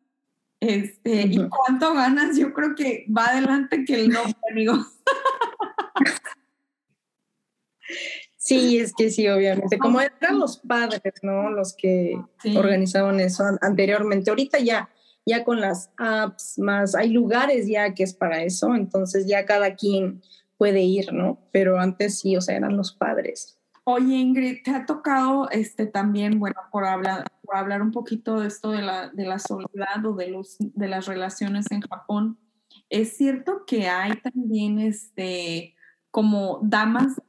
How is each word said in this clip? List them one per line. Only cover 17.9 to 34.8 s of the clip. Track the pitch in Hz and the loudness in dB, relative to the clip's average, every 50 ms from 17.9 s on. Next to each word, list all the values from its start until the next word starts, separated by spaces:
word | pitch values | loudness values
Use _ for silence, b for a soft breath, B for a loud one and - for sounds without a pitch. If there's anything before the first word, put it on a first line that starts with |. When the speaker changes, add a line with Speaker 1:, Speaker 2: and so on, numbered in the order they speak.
| 190 | 0
Speaker 2:
que | - 190 | -2 -2
es | 185 - | -4 -2
para | - 190 170 165 160 170 | -4 -2 -2 -2 -2 -2
eso, | 180 185 - 208 233 247 | -4 -2 -2 0 0 2
entonces | 214 196 185 - 190 190 185 196 196 190 | 0 0 0 0 -2 -2 0 -2 -2 0
ya | 196 202 202 196 | 2 0 0 2
cada | 202 208 202 202 190 190 | 2 2 2 2 0 -2
quien | - 214 202 196 196 190 185 190 - b b b b b b _ | -2 0 0 2 2 0 -2 -4 -8 b b b b b b _
puede | - 208 208 190 190 | 2 2 4 4 4
ir, | 185 185 190 202 190 - - | 4 4 2 2 0 -2 -2
¿no? | 175 185 214 269 - _ _ | -2 -2 -2 -2 -6 _ _
Pero | - 196 190 185 185 180 | 2 2 4 4 4 4
antes | 180 190 185 - 208 202 202 - | 2 0 0 0 -2 -2 -2 -2
sí, | - 190 190 | 0 0 0
o | 185 | 0
sea, | 180 185 - | 0 -2 -2
eran | - - 208 202 | -2 -2 -2 -2
los | 202 190 - - | -2 -2 -4 -4
padres. | _ - - - - - - - - - - _ _ _ _ _ _ _ | _ -2 0 0 -2 -2 -4 -8 -10 -16 -18 _ _ _ _ _ _ _
Speaker 1:
Oye, | 247 247 247 254 262 262 | 0 2 2 2 2 2
Ingrid, | 262 254 254 254 262 254 254 254 - - | 2 2 2 2 2 0 -2 -4 -4 -4
¿te | 262 | -4
ha | 285 254 262 | -4 -4 -4
tocado, | - 302 302 - 294 269 262 262 262 269 277 269 - | -6 -6 -4 -2 0 2 2 2 2 2 0 0 0
este, | - 220 214 - - - 214 | -2 -2 -2 -2 -4 -4 -4
también, | 214 - 196 202 208 208 202 208 208 214 214 | -2 -2 0 0 0 0 0 2 2 2 0
bueno, | 202 196 - 185 - - | 0 -2 -4 -8 -10 -6
por | - 202 196 | -4 -2 -2
hablar, | 190 190 185 190 190 190 180 - - - _ - | 0 -2 -2 -2 -2 -4 -4 -8 -12 -16 _ -10
por | - 196 | -6 -4
hablar | 196 190 202 202 202 | -4 -2 -2 -2 -2
un | 214 220 | -2 -2
poquito | 226 240 233 - 226 226 - 220 220 214 | -2 -4 -6 -6 -8 -6 -4 -4 -2 -2
de | 208 | -2
esto | 208 208 - - 214 | -4 -6 -8 -6 -4
de | 214 208 | -4 -4
la, | 202 190 190 185 175 - | -4 -4 -6 -6 -8 -10
de | - 196 190 | -8 -8 -6
la | 185 190 202 | -6 -6 -6
soledad | - - 202 190 190 - - 196 196 196 202 214 214 | -6 -8 -8 -8 -8 -10 -8 -8 -6 -4 -4 -4 -4
o | 220 202 | -4 -4
de | 185 180 185 | -4 -6 -6
los, | 185 190 190 - - - | -8 -10 -12 -14 -8 -8
de | 208 - - 202 202 | -8 -6 -4 -4 -4
las | 190 190 190 190 | -4 -4 -6 -6
relaciones | 190 185 185 185 190 - - 208 196 202 208 208 - | -6 -6 -6 -6 -8 -6 -6 -4 -4 -2 -4 -4 -4
en | 208 202 | -4 -6
Japón, | - - 185 - - - 208 208 220 226 226 - _ _ _ b b b b b b _ | -6 -6 -12 -14 -8 -4 -2 -2 -2 -2 -4 -8 _ _ _ b b b b b b _
es | - 214 220 226 - | -2 0 0 -2 0
cierto | - 277 269 262 262 - 370 392 392 - | 0 0 0 0 -2 -4 -6 -6 -6 -4
que | - 247 220 190 180 | -2 -2 0 0 0
hay | 180 185 190 208 214 - | -2 -2 -2 -2 -4 -4
también, | - 254 247 254 240 220 220 214 208 208 208 | -6 -6 -6 -4 -2 -2 0 0 0 0 0
este, | 214 | 0